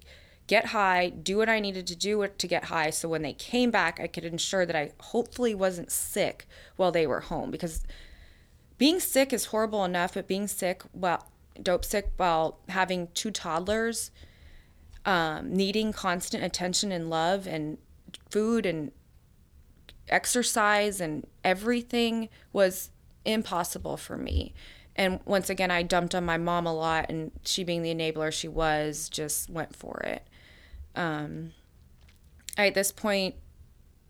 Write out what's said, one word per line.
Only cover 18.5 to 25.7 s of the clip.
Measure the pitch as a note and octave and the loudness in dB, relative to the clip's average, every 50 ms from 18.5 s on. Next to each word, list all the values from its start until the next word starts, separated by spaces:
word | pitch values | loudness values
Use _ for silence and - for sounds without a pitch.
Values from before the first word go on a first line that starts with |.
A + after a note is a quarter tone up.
| A#3 A3+ G3+ | 2 2 2
and | F3+ E3 D#3 D3 - - - - _ - - - _ _ - - _ - - - - - - - - - - - - | 0 0 -2 -4 -6 -8 -14 -20 _ -20 -20 -20 _ _ -20 -20 _ -20 -20 -20 -20 -20 -20 -20 -20 -20 -18 -2 0
exercise | D#3 F#3+ - - - B3 A#3 - - A#3 G#3 G#3 G#3 G#3 G#3 G#3 G3 G3 | 0 0 2 2 0 2 0 2 2 4 4 6 6 4 4 2 0 -2
and | E3+ D#3 D3+ - - - - - - | -2 -2 -4 -4 -6 -10 -8 -2 2
everything | F#3 F#3 F#3+ G#3 A#3 B3 A#3+ A#3 - A#3+ A#3+ A#3 A3+ A3+ A3+ A3+ - - - - - | 2 2 2 2 0 0 0 0 0 0 2 2 2 2 -2 -4 -6 -10 -16 -12 -2
was | - G3+ F#3+ F#3 F#3+ - - - - - - - - - - | 4 4 4 4 4 0 -8 -12 -14 -20 -20 -20 -18 -4 -2
impossible | - A3 A3 G#3+ - F#3+ E3+ - - - F#3 F3+ D#3+ C#3+ | 0 2 2 0 0 0 -2 -2 -2 -4 -6 -6 -6 -6
for | - - - - | -6 -8 -8 -8
me. | - - - - - - - - - - - - - - - - | -6 -4 -2 -2 -2 -2 -4 -8 -16 -20 -20 -20 -20 -20 -8 -2
And | - G3 F#3 F3+ - - | 0 0 0 0 -2 -2
once | - G3+ F#3+ F#3 - | 0 0 0 0 0
again, | F#3+ F#3 F#3 F3+ | -2 0 0 0